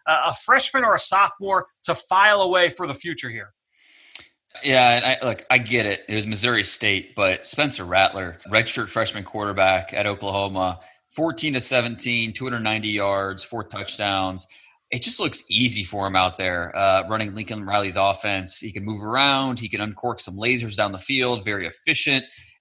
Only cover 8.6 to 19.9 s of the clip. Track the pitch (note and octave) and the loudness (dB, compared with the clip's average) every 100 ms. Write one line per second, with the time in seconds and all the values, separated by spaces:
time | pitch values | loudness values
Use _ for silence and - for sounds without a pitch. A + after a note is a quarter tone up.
8.6 | A#2+ - G#2+ A2+ G#2+ G#2+ F2+ G#2+ G2+ G2 | 2 -2 -2 -2 -2 -4 -8 -6 -2 2
9.6 | F#2+ F#2 F#2 - G#2 G2 G2+ G2 G2 F#2+ | 4 2 0 -2 -2 -2 -4 -2 -2 -2
10.6 | F#2 F2 - _ _ - E3 D#3 D#3 B2+ | -2 -4 -12 _ _ -4 -4 -2 -2 -2
11.6 | - B2+ A#2 A#2 B2 A#2+ A2+ - B2+ A#2+ | 0 0 0 -4 -2 -2 -2 -4 -6 -4
12.6 | A2 A2 G#2+ G#2 G2 G2 G2 F#2+ - A2+ | -2 -2 -2 -2 0 0 -2 -6 -10 -10
13.6 | G#2 G2+ G2+ - G#2 G2 F#2+ F#2 - - | -10 -10 -8 -4 -2 0 -2 -6 -10 -16
14.6 | _ _ _ A#2+ A#2+ B2 D3 - - G#2+ | _ _ _ -6 -4 -2 -4 -4 -2 0
15.6 | B2 G#2 F#2 G#2 G2 F#2 F#2 F#2 F#2 F2 | 2 0 -4 -4 0 2 2 0 -2 -2
16.6 | E2+ F#2+ G2 F#2+ F#2+ A2 G#2 G#2 A2 G#2+ | -4 0 4 4 2 -2 -4 -8 -8 -8
17.6 | G2 G#2 G2 F#2 G2 F#2+ G#2 F#2+ F#2 - | -2 0 0 2 2 2 -2 -4 -4 -6
18.6 | G#2+ G2+ G2+ G#2 G#2 B2+ C#3 C3+ C3+ A2+ | -6 -8 -6 -6 -2 2 4 2 0 -4
19.6 | G#2+ G#2 G#2+ | -6 -6 -6